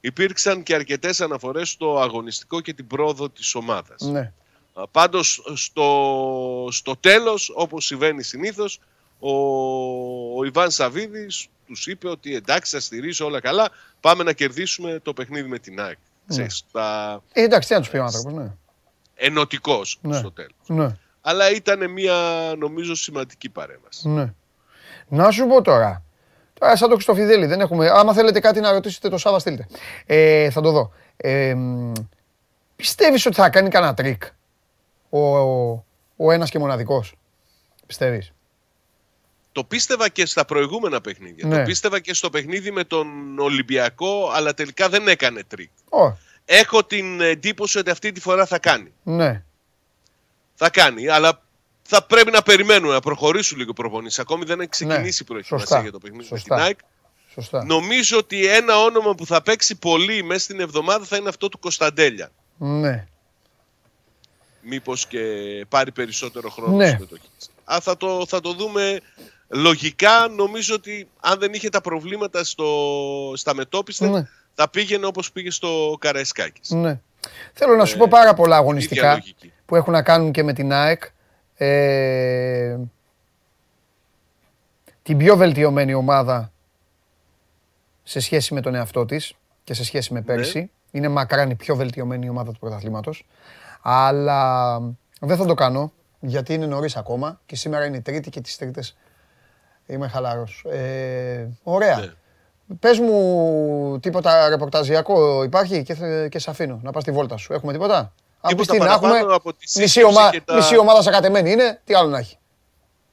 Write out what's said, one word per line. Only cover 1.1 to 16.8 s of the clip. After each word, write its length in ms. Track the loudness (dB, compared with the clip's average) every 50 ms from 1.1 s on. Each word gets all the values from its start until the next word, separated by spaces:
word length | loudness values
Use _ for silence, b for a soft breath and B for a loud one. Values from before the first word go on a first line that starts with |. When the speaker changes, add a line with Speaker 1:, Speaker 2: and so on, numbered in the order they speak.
| -4 -4
Speaker 1:
αναφορές 480 | -4 -4 -6 -8 -8 -8 -8 -6 -6 -8
στο 300 | -8 _ -4 -2 0 0
αγωνιστικό 600 | 0 -2 -2 -8 -10 -10 -12 -14 -12 _ -10 -10
και 120 | -10 -10 -14
την 140 | -16 -14
πρόοδο 420 | -12 -4 -2 -2 -2 -2 -4 -8 -12
της 240 | _ -10 -10 -8 -8
ομάδας. 460 | -8 -6 -4 -6 -6 -6 _ -16 _
Speaker 2:
Ναι. 320 | -10 -6 -6 -6 -6 -8 -14 _ _ _ _ _ _ _ _
Speaker 1:
Α, 140 | -16 -16 -2
πάντως, 540 | _ 4 4 4 4 -2 -2 -2 -4 -4 -8 -12 -10
στο, 1120 | -10 -10 -10 _ 0 2 2 2 2 0 0 -2 -2 -4 -4 -4 -6 -6 -6 -6 -8 -8 -8
στο 260 | -8 -8 -8 -8 -10
τέλος, 560 | 0 4 6 6 6 4 2 -2 -2 -4 -8 -4
όπως 300 | -6 -6 -6 -4 -8 -8
συμβαίνει 380 | -8 -4 -2 -2 -2 -2 -2 -10
συνήθως, 580 | -12 -10 -8 -8 -8 -6 -6 -8 -8 -8 -14 _ _ _ _ _ _ _ _
ο, 120 | -6 -4 -2 -2 0 -2 -2 -2 -4 -4 -4 -6 -6 -8 -8 -10 -10 -10 -10 -12 -12 -10 -6 -6
ο 60 | -6
Ιβάν 260 | -4 0 0 0 0
Σαββίδης 760 | 0 -2 -4 -4 -4 -6 -10 -10 -12 -16 -16 -12 -12 -14 -14 _ _ _ _
τους 200 | _ -16 -14 -12
είπε 220 | -12 -14 -12 -12 -12
ότι, 260 | -12 -12 _ -10 -12
"Εντάξει, 360 | -10 -4 -4 -4 -4 -4 -6
σας 140 | -10 -8 -10
στηρίζω, 420 | -10 -12 -10 -10 -10 -8 -8 -8
όλα 140 | -6 -6 -6
καλά, 280 | -6 -4 0 0 0 -2 b b b b b b
πάμε 220 | 2 2 2 2 2
να 100 | -2 -2
κερδίσουμε 680 | 0 -2 -4 -4 -6 -8 -8 -8 -8 -8 -10 -10 -10 _
το 100 | -12 -10
παιχνίδι 360 | -10 -12 -12 -10 -12 -10 -10
με 100 | -12 -12
την 220 | _ -14 -10 -10
αεκ". 160 | -10 -10 -10 _ _ _ _ _ _
Speaker 2:
Ναι. 80 | _ -8
Speaker 1:
Ξέρεις, 300 | -6 -6 -8 -10 -12 -14 _ _
τα 480 | -6